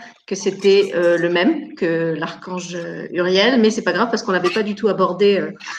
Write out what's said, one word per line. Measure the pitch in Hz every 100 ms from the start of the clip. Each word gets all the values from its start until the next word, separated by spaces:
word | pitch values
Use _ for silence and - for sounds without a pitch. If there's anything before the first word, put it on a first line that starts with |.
| - - -
que | 190
c'était, | 190 190 196 196 196 175
euh, | 175 170
le | 175
même | 170 185 311 - -
que | 175 165 165 156
l'archange, | 160 - - 180 175 175
euh, | 170 165 -
Uriel, | 175 175 185 220 269
mais | 214
c'est | 214
pas | 180
grave | 175 233
parce | 208
qu'on | -
l'avait | 180 175
pas | 220
du | 208 202
tout | -
abordé, | 180 180 180 202 190
euh, | 156 - -